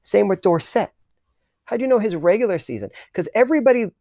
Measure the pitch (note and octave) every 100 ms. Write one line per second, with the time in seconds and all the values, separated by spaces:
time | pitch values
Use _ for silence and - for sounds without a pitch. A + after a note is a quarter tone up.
0 | - G3+ G3+ F#3 F#3+ E3 - A#3+ F#3+ _
1 | _ _ _ _ _ _ - A#3+ C4 B3
2 | A3 E3+ E3+ G#3 A#3 F3 - A2+ G2+ -
3 | - - E3+ A3 B3+ D#4 B3+ B3 G#3 -